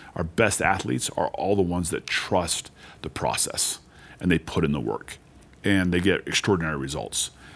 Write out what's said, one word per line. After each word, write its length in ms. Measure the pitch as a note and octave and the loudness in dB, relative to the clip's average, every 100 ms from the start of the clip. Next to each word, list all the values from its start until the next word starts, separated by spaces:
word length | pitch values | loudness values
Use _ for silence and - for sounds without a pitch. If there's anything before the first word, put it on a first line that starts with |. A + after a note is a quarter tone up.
| - - | -12 -6
our 80 | |
best 360 | E2 - A2 - | -4 2 2 4
athletes 460 | E2 F#2 - B1+ - - | 2 0 0 -2 -2 -2
are 120 | - | -2
all 260 | - F#2 | 0 0
the 80 | G2+ | 2
ones 280 | F2 F2 E2+ | 2 2 -2
that 160 | F2 - | -4 -2
trust 640 | - - F#2+ E2+ - - - - - | -4 0 0 2 -2 -6 -16 -20 -12
the 60 | - | -10
process, 680 | - B1+ - - - - - - - - - | -4 -2 0 -2 0 -2 -4 -12 -20 -20 -2
and 100 | F2+ | 2
they 80 | E2 | 2
put 260 | - - | 2 -2
in 80 | D#2 | 0
the 80 | C#2+ | 0
work, 380 | A1 G#1+ - - - - - - | -2 -4 -8 -18 -20 -20 -20 -6
and 300 | G2+ G2 F2+ | 0 2 2
they 80 | F2 | 2
get 260 | F2+ F2 - | 4 2 2
extraordinary 500 | - - F#2+ D#2+ D2 | -2 2 2 2 -4
results. 540 | C2+ D2 - - - - - | -6 -6 -6 -6 -6 -8 -20